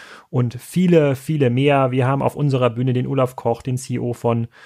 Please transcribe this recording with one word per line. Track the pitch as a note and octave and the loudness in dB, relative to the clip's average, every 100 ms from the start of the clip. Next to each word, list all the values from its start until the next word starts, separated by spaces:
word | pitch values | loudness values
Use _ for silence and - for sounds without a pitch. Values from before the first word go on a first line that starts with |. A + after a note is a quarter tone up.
| - - - | -20 -20 -6
und | C3+ A#2+ A#2+ | -2 -2 -4
viele, | - F3+ F3+ E3 C#3+ C3 | -6 0 4 4 4 0
viele | - D#3 B2+ | -2 0 2
mehr. | B2 C#3+ C#3 C3 | 2 2 2 2
Wir | B2+ B2+ | 0 0
haben | C#3 | 0
auf | B2+ - | -2 -2
unserer | D3 C3 B2 | 0 2 0
Bühne | A2+ B2+ | 0 -2
den | B2 C3 | -2 -2
Olaf | C3+ B2+ - | -2 -2 -2
Koch, | A#2+ A#2 | -4 -4
den | C3+ B2+ | -4 -8
C | - | -6
E | B2 | -6
O | A#2+ | -6
von, | A2+ A#2 A#2 A#2 - | -4 -2 -2 -4 -12